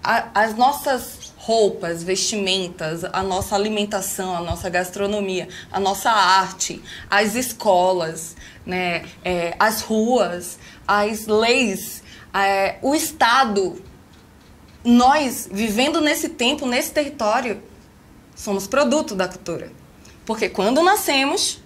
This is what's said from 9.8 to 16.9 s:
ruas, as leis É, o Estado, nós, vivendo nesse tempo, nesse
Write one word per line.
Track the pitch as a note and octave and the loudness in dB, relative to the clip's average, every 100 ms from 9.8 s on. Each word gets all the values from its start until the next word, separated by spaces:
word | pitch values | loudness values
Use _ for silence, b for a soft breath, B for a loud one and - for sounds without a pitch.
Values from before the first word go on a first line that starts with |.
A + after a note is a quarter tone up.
ruas, | - A3 A3 B3 F#3 F3 F3 - B B - | -2 0 2 2 2 -2 -10 -16 B B 0
as | G3+ G#3 G#3+ G#3+ | 2 2 -2 0
leis | G#3+ A3+ B3+ A#3+ F#3+ - - B B B | 2 4 2 2 -2 -8 -14 B B B
É, | F#3+ G3 G3 G3 - | 0 2 2 0 0
o | C4 D4+ | 0 0
Estado, | D#4 - A#3 B3 B3+ G3+ F#3 E3+ - - - - - - - - - - | -2 0 4 4 4 2 -2 -4 -16 -20 -20 -20 -20 -20 -20 -20 -20 -8
nós, | A#3 A#3+ B3 D4+ C#4 - - | 4 6 8 6 2 -4 -8
vivendo | F#3+ A3+ G#3 C4+ E4 | -4 -2 0 2 2
nesse | D4+ D#4+ D#4+ | 0 0 -4
tempo, | - A#3+ D4 C4+ | -2 0 0 0
nesse | B3 D4+ | -2 0